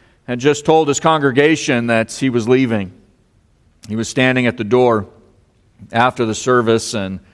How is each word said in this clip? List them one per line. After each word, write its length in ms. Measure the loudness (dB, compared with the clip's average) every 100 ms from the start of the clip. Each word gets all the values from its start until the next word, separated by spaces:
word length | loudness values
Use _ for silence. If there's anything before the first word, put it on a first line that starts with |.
| _ _ -10
had 100 | -2
just 260 | 0 0
told 240 | 2 2 2
his 120 | 0
congregation 880 | 0 2 2 2 2 2 -2 -2 0
that 240 | 0 -2
he 180 | -4 -2
was 180 | 0 2
leaving. 440 | 2 2 -2 -6 -12 _ _ _ _ _ _ _ _ -10
He 60 | -8
was 120 | -4
standing 380 | -2 0 0 0
at 120 | -2
the 60 |
door 440 | 0 2 4 2 -2 -14 _ _ _ _ _ _ -6
after 320 | 0 0 0
the 120 | -4 -2
service 580 | 0 2 2 0 -2
and 260 | -6 -8 -10 -16